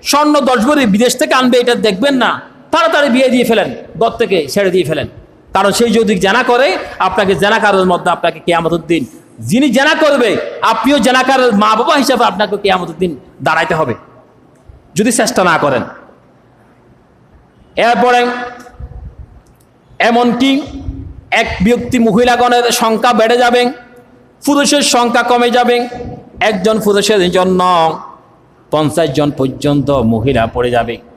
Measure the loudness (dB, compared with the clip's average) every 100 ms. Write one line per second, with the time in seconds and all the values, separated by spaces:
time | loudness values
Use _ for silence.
0 | -2 0 2 2 2 0 2 2 2 2
1 | 2 0 0 2 2 2 2 0 0 0
2 | 0 0 0 -4 -8 -20 -4 0 2 2
3 | 2 2 2 2 2 0 -2 -6 -12 -2
4 | -2 -2 -2 -2 -2 -2 0 0 -2 -4
5 | -6 -12 -20 -20 -6 -2 0 2 2 2
6 | 0 0 0 0 2 2 2 -2 -8 -4
7 | -4 0 0 0 0 2 2 2 2 0
8 | -2 -2 -2 -4 -2 0 0 -4 -2 -4
9 | -4 -12 -20 -14 -2 0 2 2 2 2
10 | 2 2 0 -2 -6 -4 -2 0 2 2
11 | 2 2 2 2 2 2 2 2 2 0
12 | 2 2 0 0 -4 -2 -2 -2 -4 -4
13 | -6 -6 -16 -6 -2 0 0 -2 -2 -6
14 | -12 -20 -20 _ _ _ -20 -20 _ -2
15 | 0 0 0 0 2 2 2 -2 -4 -14
16 | -20 -20 _ _ _ _ _ _ _ _
17 | _ _ _ -20 _ _ -10 -2 0 2
18 | 2 2 0 -4 -10 -14 -20 -18 -18 -16
19 | -18 -20 -20 -20 _ _ _ _ _ -4
20 | 0 2 2 0 0 0 -4 -12 -12 -12
21 | -14 -18 -6 -4 -2 -2 0 0 0 0
22 | 2 2 2 2 2 2 0 0 -2 0
23 | 0 2 2 2 2 2 0 -4 -16 -20
24 | -20 -20 -20 _ -2 0 2 2 2 0
25 | 2 0 2 2 2 2 2 0 -2 -8
26 | -14 -14 -16 -4 -2 0 0 0 0 0
27 | 2 2 2 2 2 2 2 2 0 -2
28 | -12 -20 -20 _ _ _ -6 -2 0 0
29 | -2 0 -2 -2 -4 -2 -2 0 0 0
30 | 0 0 0 0 0 -2 0 0 -2 -6
31 | -14